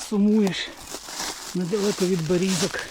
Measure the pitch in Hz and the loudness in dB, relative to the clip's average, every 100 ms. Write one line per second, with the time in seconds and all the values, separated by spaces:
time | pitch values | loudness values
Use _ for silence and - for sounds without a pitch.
0 | - 208 208 214 196 - - - - - | -2 2 6 6 4 0 -8 -12 -14 -14
1 | - - - - - 175 175 208 202 - | -12 -8 -8 -8 -6 -4 -2 0 0 2
2 | 180 185 160 180 190 180 180 196 - | 2 2 2 2 2 2 0 -2 -8